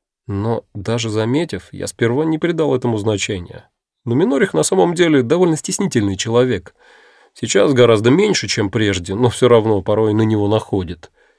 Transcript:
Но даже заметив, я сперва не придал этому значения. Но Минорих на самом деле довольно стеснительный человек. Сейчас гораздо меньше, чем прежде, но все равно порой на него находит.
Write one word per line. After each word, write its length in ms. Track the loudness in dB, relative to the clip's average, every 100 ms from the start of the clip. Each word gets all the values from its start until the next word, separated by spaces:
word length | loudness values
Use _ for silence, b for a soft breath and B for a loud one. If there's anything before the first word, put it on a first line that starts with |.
| _ _ -8
Но 380 | -6 -4 -4 -8
даже 360 | -10 -6 -4 -2
заметив, 580 | -2 0 0 -2 -8 -12
я 140 | -12 -10
сперва 380 | -4 -2 0
не 140 | -2 -2
придал 360 | -2 -2 0
этому 240 | 0 -2 -2
значения. 720 | -2 -2 -2 -6 -10 -18 -20 _ _ _
Но 100 | -4
Минорих 400 | 0 0 0 0
на 80 | 0
самом 320 | 0 2 0
деле 280 | 2 2 2
довольно 340 | 2 2 2 0
стеснительный 600 | -4 -4 -2 0 -2 -2
человек. 580 | -2 0 2 -2 -8 _ b b b b b
Сейчас 380 | -10 -2 2 2
гораздо 380 | 4 6 6 4
меньше, 360 | 4 2 0 -4
чем 240 | -4 -2
прежде, 440 | 0 0 -2 -4
но 160 | -2 -2
все 180 | 2 4
равно 340 | 4 4 0
порой 300 | 0 0 2
на 80 | 2
него 260 | 2 2 0
находит. 640 | 0 -2 -4 -4 -10 -18 _ _